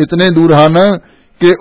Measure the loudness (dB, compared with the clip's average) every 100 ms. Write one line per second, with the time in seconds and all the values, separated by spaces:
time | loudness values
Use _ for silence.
0 | -6 -2 -2 0 0 2 2 0 -2 -4
1 | -10 _ _ _ -2 0